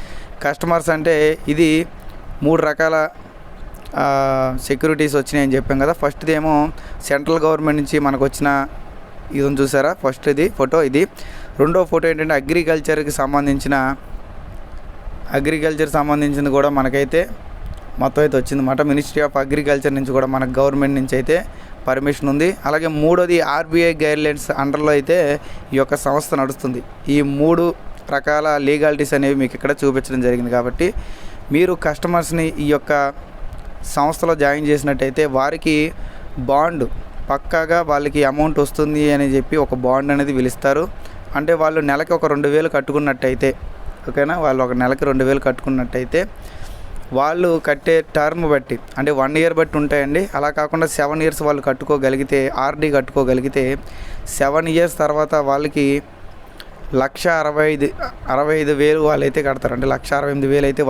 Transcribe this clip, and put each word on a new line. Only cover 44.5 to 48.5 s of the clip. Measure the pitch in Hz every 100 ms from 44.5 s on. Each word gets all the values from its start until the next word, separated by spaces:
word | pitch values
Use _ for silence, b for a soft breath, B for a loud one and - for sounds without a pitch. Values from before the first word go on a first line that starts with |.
| 131 127
ఒక | 123
నెలకి | 127 135 139
రెండు | 131 131
వేలు | 139 135
కట్టుకున్నట్టయితే | 123 139 131 123 127 127 165 202 - B B B B B B - 127
వాళ్ళు | 147 175 180 165 147
కట్టే | 143 - 165 156 156
టర్మ్ | 151 170 160